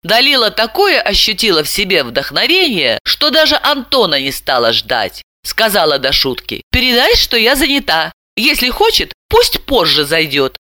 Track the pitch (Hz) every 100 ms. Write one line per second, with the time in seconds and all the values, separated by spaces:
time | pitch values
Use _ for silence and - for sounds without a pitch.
0 | 165 226 269 277 214 202 226 - 403 277
1 | - 196 - 214 220 165 147 - 190 180
2 | 123 123 139 147 240 359 339 190 127 107
3 | - - 294 311 311 294 262 285 240 269
4 | 190 143 135 131 - 131 117 113 - 123
5 | 98 - _ _ - - 220 196 156 139
6 | 135 - 135 120 - - - 254 254 240
7 | 311 466 - 240 220 269 294 277 - 160
8 | 160 - _ - 262 285 247 - - -
9 | 180 - _ - 196 - - - 160 156
10 | 143 160 156 139 131 -